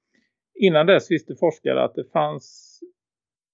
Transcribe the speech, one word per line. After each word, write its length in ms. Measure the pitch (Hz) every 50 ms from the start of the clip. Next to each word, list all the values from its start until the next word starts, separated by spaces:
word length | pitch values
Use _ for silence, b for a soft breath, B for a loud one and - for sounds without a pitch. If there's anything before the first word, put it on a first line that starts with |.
| _ _ _ _ _ _ _ _ _ _ -
Innan 320 | - 208 190 160 151 156
dess 240 | 180 190 - - -
visste 240 | 170 147 - - 135
forskare 500 | - 180 165 - - - 135 131 131 127
att 100 | 127 -
det 180 | 151 135 - -
fanns, 680 | 165 151 151 151 143 - - - - - _ _ - 349 359 _ _ _ _ _ _ _ _ _ _ _ _